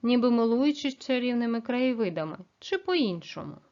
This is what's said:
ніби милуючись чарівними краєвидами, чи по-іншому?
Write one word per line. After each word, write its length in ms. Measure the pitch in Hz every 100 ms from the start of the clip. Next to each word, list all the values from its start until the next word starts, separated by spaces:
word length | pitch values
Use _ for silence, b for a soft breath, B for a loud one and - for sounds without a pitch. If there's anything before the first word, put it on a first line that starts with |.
ніби 280 | 233 247 247
милуючись 680 | 233 226 233 285 294 277 262
чарівними 640 | - 254 247 240 233 233
краєвидами, 760 | 233 247 254 233 208 165 156 156 - _
чи 200 | - 381
по-іншому? 760 | 370 359 233 175 - - 147 - _